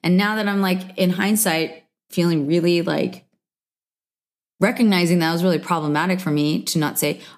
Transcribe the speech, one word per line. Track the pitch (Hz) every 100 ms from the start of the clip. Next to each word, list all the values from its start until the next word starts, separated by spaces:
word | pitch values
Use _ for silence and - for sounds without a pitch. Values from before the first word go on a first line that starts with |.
And | 175 180
now | 208 220
that | 202
I'm, | 196
like, | 190 185 - -
in | 180
hindsight, | 175 196 214 190 165 160 - _ _ _
feeling | - 175 165 143
really, | 170 170 170
like, | 170 151 - - _ _ _ _ _ _ _ _ _ _ _ _ _ _
recognizing | 196 247 226 185 170 175
that | 160
was | 170
really | 185 160
problematic | - 170 151 147 175 185
for | 180
me | 147 147 -
to | - 170
not | 147 147
say, | 151 - -